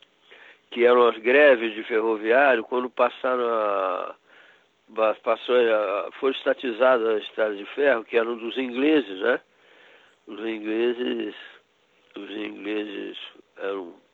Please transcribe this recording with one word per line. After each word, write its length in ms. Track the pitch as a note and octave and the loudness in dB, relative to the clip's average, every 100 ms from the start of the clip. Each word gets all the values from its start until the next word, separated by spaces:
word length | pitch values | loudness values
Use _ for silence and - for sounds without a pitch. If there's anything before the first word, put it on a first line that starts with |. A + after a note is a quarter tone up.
| _ _ _ - - _ _ | _ _ _ -20 -20 _ _
que 120 | B2 | 2
eram 240 | A#2+ B2 A#2+ | 4 6 4
as 100 | A2 | 2
greves 560 | A2 C#3 D3 B2 A2+ | 2 6 8 6 2
de 100 | G#2+ | -6
ferroviário, 800 | G#2+ A2+ A2+ A2 A2 B2 C#3+ A#2+ | -4 -2 0 0 2 4 4 2
quando 260 | G#2+ B2 B2 | 0 -4 -4
passaram 580 | - A#2+ - C3 B2+ A#2+ | 0 -2 0 -4 -2 -2
a, 680 | A2+ G#2 G2 F#2+ F2+ F#2 - _ _ _ _ _ _ _ | 0 0 -2 -2 -4 -8 -14 _ _ _ _ _ _ _
ba-, 260 | A2 A2 G2+ | -2 0 0
passou 320 | - A2+ - B2 | -2 -4 2 2
a, 540 | A#2 G#2+ G#2 G2+ - | 4 2 0 -4 -6
foram 220 | - C3+ C3+ | -4 -4 -2
estatizadas 720 | C#3 C3 C3+ G#2+ B2+ B2+ A2+ | -4 -4 -4 0 2 4 2
as 160 | G#2+ | -2
estradas 340 | - - A2 G2+ | -4 -4 -4 -4
de 80 | G2+ - | -8 -2
ferro, 280 | C#3+ A#2+ | 0 0
que 140 | G#2+ A#2 | 0 -2
eram 200 | A2+ A#2 | -2 -4
dos 200 | A2+ A2 | -6 -6
ingleses, 640 | B2+ A#2+ C#3+ D#3 G#2 F#2+ | -6 -2 2 2 0 -4
né? 200 | A2 C#3 - _ _ _ _ _ _ _ - | -2 -2 -6 _ _ _ _ _ _ _ -18
Os 140 | G#2 | -10
ingleses, 960 | A2+ A2 G#2+ A2 A#2+ A#2+ B2+ A#2 G#2+ - - - _ _ _ _ _ G2+ | -8 -8 -4 -2 -2 -2 -4 -4 -6 -10 -18 -20 _ _ _ _ _ -16
os 140 | G2 | -12
ingleses 840 | G#2 G#2 G#2 G2+ G#2+ G#2+ G2+ G2 F#2 - - _ - | -10 -10 -10 -6 -6 -6 -10 -12 -14 -18 -20 _ -12
eram, 360 | G2 G2 F2 - _ | -8 -8 -10 -16 _